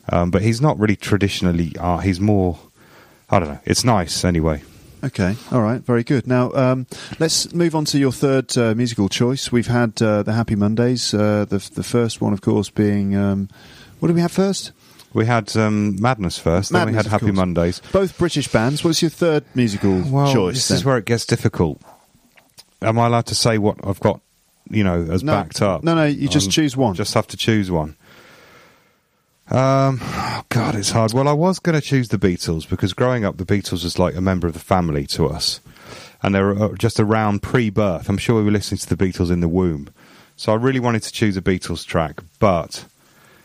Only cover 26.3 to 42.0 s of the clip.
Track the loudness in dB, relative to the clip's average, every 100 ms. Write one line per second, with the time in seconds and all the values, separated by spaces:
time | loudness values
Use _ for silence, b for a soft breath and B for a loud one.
26.3 | 0 2 2 0 2 0 0 -2 -2 -2
27.3 | -2 0 0 2 -2 -2 -8 b b b
28.3 | b b b b b b b b b _
29.3 | _ -4 0 2 2 2 0 -6 -6 -6
30.3 | -8 -4 -2 -2 -2 -2 0 2 2 2
31.3 | 2 2 0 0 -2 0 0 0 0 0
32.3 | 0 -2 -4 -4 -4 -2 0 0 0 -2
33.3 | -4 -2 -2 -2 -6 -4 0 0 0 -2
34.3 | 0 -2 -4 0 0 2 -2 -2 0 0
35.3 | 0 -4 -6 B B B B B B -2
36.3 | 0 2 0 -2 0 -2 0 2 2 2
37.3 | 0 0 0 0 0 0 -2 -2 -2 2
38.3 | 2 4 2 0 -6 -4 -2 0 0 0
39.3 | 2 2 2 0 -2 -8 B B B B
40.3 | -8 -2 0 2 0 0 -2 -4 -2 0
41.3 | 0 0 -2 -2 -8 -4 -2